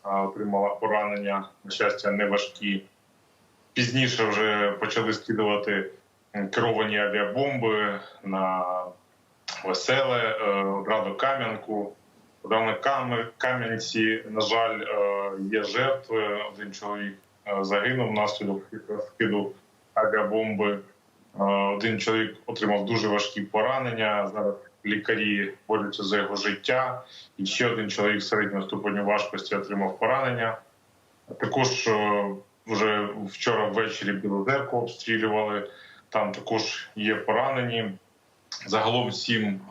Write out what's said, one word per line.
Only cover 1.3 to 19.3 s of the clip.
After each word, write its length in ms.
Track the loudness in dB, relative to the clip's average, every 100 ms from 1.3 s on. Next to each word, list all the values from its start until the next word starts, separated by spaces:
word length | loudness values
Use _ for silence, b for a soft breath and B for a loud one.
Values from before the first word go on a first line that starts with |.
| -2 -4 -14
на 60 | -8
щастя, 400 | 0 0 2 0
не 160 | 2 2
важкі. 580 | 2 0 -4 -2 -2 -4 _ _ _ _ _ _ _ _
Пізніше 520 | -2 0 2 2 2
вже 460 | 2 2 2 2 2
почали 400 | 0 -2 0 0
скидувати, 760 | 0 -2 2 2 2 0 -2 -2 -10 _ _ _ -6
м, 120 | -2
керовані 500 | 0 2 2 2 2
авіабомби 1040 | 2 2 0 0 0 2 2 2 0 -2 B -12
на 400 | -4 0 0 0 0 -2 -4 -12 _ _ _ _ -12 -8
Веселе, 540 | -2 -2 2 2 4 2
е, 460 | 0 0 2 2 2 0 0
Радокам'янку. 1000 | 0 0 0 0 0 -2 -6 -4 -4 -4 -10 _ _ _ _
В 80 | 0
Радокам'янці, 1700 | 2 2 0 0 0 0 -2 -4 -2 -2 0 -2 -4 -2 2 2 2 -2
на 100 | -2
жаль, 400 | 2 2 2 0
е, 500 | -2 2 2 2 -2 -4 0
є 100 | 0
жертви. 800 | 0 0 2 0 0 -2 0 -2 -6
Один 180 | -10 -12
чоловік, 420 | -8 -6 -6 -6 -10 _ _ -4
е, 180 | -2
загинув 440 | 0 2 2 0 0
внаслідок 520 | 2 0 0 -2 -4 -6 -14 -8 -8 -6
скиду 460 | 0 2